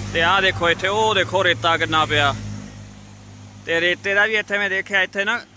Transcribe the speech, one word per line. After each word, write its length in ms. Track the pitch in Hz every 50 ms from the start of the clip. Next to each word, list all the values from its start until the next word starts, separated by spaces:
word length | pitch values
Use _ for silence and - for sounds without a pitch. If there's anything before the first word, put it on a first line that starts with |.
| - - -
ਤੇ 80 | 165
ਆਹ 200 | 165 170 190 196
ਦੇਖੋ 280 | 190 190 - - 170 170
ਇੱਥੇ, 180 | 165 - -
ਉਹ 280 | 190 202 214 220 220 208
ਦੇਖੋ 280 | 190 170 - 180 190 185
ਰੇਤਾ 340 | 175 165 113 113 170 165
ਕਿੰਨਾ 280 | 160 165 160 160 160 156
ਪਿਆ। 300 | 143 151 147 143 139 131 110 104 104 - - - - - - - - - - - - - - - - - - - - - - -
ਤੇ 160 | 151 165 165
ਰੇਤੇ 320 | 170 175 175 170 - 196 196
ਦਾ 120 | 202 208
ਵੀ 100 | 220 220
ਇੱਥੇ 220 | 214 202 - 202
ਮੈਂ 120 | 202 202 196
ਦੇਖਿਆ, 320 | 185 190 190 - 202 190
ਇੱਥੇ 220 | 185 185 - 196 196
ਨਾ 180 | 208 233 233 - - -